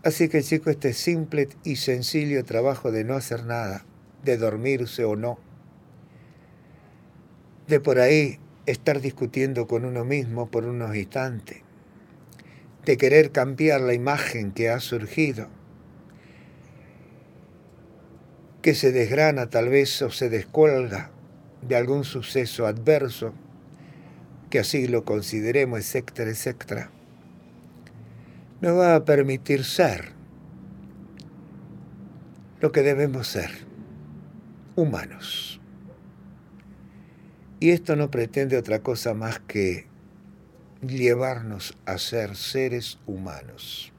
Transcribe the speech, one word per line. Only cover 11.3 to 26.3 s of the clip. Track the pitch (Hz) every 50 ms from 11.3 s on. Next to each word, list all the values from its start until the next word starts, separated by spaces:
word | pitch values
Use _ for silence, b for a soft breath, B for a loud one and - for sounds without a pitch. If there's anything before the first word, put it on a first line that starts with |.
| 123 107 - - - - - - - - - - - - - - - - - - B B B B B B B B B - -
de | - 131
querer | 123 135 127 143 156 156 143
cambiar | - 143 127 135 135 127 156 156 147 135
la | 127 123
imagen | 123 120 123 139 147 143 - - - 117 104 98
que | 98 - 117 117
ha | 117 131
surgido, | - - 123 117 107 - - 165 156 143 120 110 110 - - - - - - - - - - - - B B B B B B B B B B B B B B B B B B B B B B B B B B B - - - - - - - - - - - - - - - - - - - - - - - -
que | - 165 143
se | - - 131
desgrana | 127 127 117 104 127 143 156 156 147 135 123 113
tal | - 117 117 123
vez | 135 139 139 135 - -
o | 139 117
se | - - 131 120
descuelga | 113 110 95 - - 156 156 151 139 131 127 113 98 90 78 - - - - - - - - - - -
de | - 123 127
algún | 120 123 123 139 143 135
suceso | 139 - 131 110 - - 135 123 113 - - 117
adverso, | 107 107 117 110 151 156 147 139 123 110 - 113 113 - - - - - - - - B B B B B B B B B B B B B - - -
que | - 127
así | 101 - - 143 127 123
lo | 120 117 -
consideremos, | - 104 107 101 - - 110 107 117 120 143 139 127 120 110
etcétera, | 98 - - 127 123 - - - 117 110